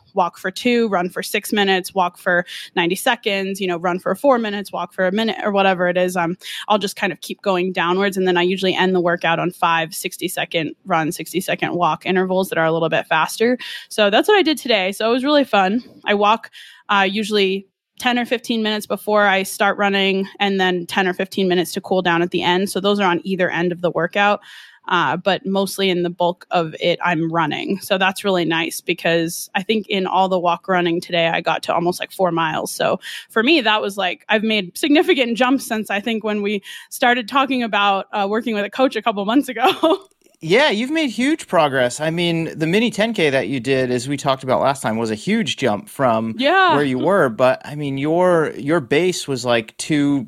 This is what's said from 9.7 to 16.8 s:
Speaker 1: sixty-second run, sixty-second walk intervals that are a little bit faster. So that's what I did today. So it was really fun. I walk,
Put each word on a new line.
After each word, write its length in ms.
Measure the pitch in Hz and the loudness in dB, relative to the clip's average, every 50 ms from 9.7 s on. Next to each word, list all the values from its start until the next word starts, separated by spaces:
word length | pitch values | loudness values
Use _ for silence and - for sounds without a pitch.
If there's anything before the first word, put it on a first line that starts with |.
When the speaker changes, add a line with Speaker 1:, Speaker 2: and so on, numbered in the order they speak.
| 165 165 165 160 190 | 2 0 -2 -4 -6
Speaker 1:
sixty-second 800 | - - 185 - - 160 185 - - 160 - - 170 160 - - _ - | -10 -10 -10 -10 -8 -8 -8 -6 -6 -6 -4 -4 -4 -4 -4 -8 _ -6
run, 280 | 185 180 165 160 147 170 | -2 -2 0 0 -2 -4
sixty-second 600 | - 165 - - 170 165 - 156 - - - - | -6 -8 -8 -6 -6 -4 -4 -4 -4 -4 -4 -2
walk 300 | 170 175 156 156 - - | 0 0 0 0 0 -2
intervals 440 | - 190 185 185 185 185 185 190 190 | -2 0 0 0 0 0 -2 -2 -2
that 100 | - 165 | 0 0
are 80 | 165 | 0
a 60 | 160 165 | 2 2
little 160 | 165 165 160 | 0 0 0
bit 160 | 160 151 - | 0 -2 -2
faster. 500 | - 165 160 156 - - - 226 240 254 240 - - - - - - | 0 0 0 0 0 -2 0 0 0 0 0 -4 -8 -14 -14 -14 -8
So 220 | - - 214 202 | -2 2 2 4
that's 160 | 196 240 320 - | 4 4 4 6
what 80 | 415 | 4
I 60 | 403 311 | 4 4
did 160 | 311 311 - | 4 0 -2
today. 320 | - 247 233 202 185 190 202 | 0 0 0 0 0 -2 -2
So 160 | - 214 226 | -2 0 0
it 40 | 240 | 0
was 120 | 269 247 | 0 2
really 200 | 277 302 294 269 | 2 4 4 4
fun. 380 | - - 202 190 185 202 247 233 - - - - | 4 2 2 2 2 0 -2 -4 -8 -16 -10 -4
I 100 | - 208 | -2 0
walk, 360 | 202 208 202 220 226 - - - - - - - - | 2 4 4 2 2 -2 -8 -20 -20 -20 -20 -20 -12